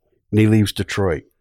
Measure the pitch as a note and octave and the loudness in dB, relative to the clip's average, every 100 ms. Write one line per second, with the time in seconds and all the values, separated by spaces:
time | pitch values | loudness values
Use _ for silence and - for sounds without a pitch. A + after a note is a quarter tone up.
0 | _ _ _ G#2 A2 A2 G2+ - G2 - | _ _ _ 0 2 2 0 -4 -8 -4
1 | G2 D2+ - _ | -4 -4 -10 _